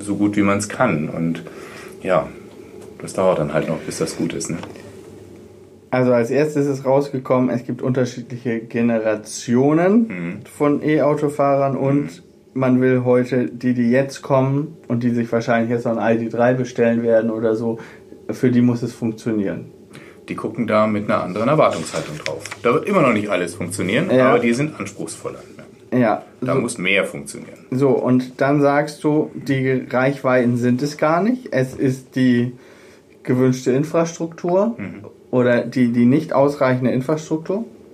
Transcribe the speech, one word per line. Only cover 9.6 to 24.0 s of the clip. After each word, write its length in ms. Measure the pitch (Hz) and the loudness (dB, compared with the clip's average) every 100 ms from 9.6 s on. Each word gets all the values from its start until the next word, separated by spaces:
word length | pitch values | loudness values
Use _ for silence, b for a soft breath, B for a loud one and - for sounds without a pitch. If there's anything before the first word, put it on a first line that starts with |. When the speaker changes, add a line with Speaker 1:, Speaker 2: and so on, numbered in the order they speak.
| 139 156 185 220 226 | 4 4 4 4 2
Speaker 1:
Mhm. 260 | 90 85 104 | -4 -8 -8
Speaker 2:
von 360 | - - 147 147 | -14 -2 0 2
E-Autofahrern 920 | 147 156 147 147 147 143 139 139 139 123 | 2 2 2 2 -2 0 2 2 2 0
und 260 | 135 143 | 0 0
Speaker 1:
Mhm. 60 | 143 - - - - | -2 -10 -20 -20 -10
Speaker 2:
man 260 | 131 131 127 | -2 2 4
will 220 | 127 127 | 4 4
heute 420 | 123 123 123 127 120 | 4 2 2 0 -2
die, 280 | 117 123 | -2 0
die 160 | 123 117 | 2 4
jetzt 320 | 127 135 - | 4 2 -6
kommen 540 | - 135 135 139 151 - - | 0 2 2 0 -4 -10 -6
und 160 | 120 | -2
die 80 | 123 | 0
sich 220 | 120 113 | 0 0
wahrscheinlich 380 | 113 120 117 117 | -2 2 0 2
jetzt 140 | 120 | 0
noch 120 | 120 113 | -2 0
ein 200 | 107 113 | 0 0
I 20 | |
D 80 | 113 | 0
drei 260 | 117 120 | 2 2
bestellen 480 | 131 123 - 117 117 | 2 -2 0 2 2
werden 300 | 117 113 113 | 2 2 2
oder 240 | 110 113 110 | 0 0 0
so, 240 | 117 113 B B B - - | -2 -6 B B B -18 -12
für 220 | - 127 | 0 2
die 80 | 123 | 4
muss 240 | 123 120 | 4 2
es 80 | 120 | -4
funktionieren. 720 | - 117 107 123 107 95 82 - - - B B B - | -6 -6 -4 -4 -2 -2 -6 -10 -18 -20 B B B -12
Speaker 1:
Die 80 | 87 | -8
gucken 320 | - - 110 | -8 -6 0
da 180 | 107 110 | 2 2
mit 240 | 104 104 | 0 0
einer 140 | 92 | -2
anderen 240 | 87 95 120 | -2 -2 0
Erwartungshaltung 680 | 156 110 85 80 82 78 76 | 4 2 2 -6 -6 -8 -8
drauf. 200 | - 71 - - | -8 -8 -10 -4
Da 100 | 120 | 0
wird 140 | 143 - | 0 2
immer 160 | 190 | 2
noch 100 | 135 | 4
nicht 180 | 107 104 | 2 0
alles 260 | 90 87 - | -2 -4 -6
funktionieren, 540 | 87 - 90 120 | -8 -4 -2 0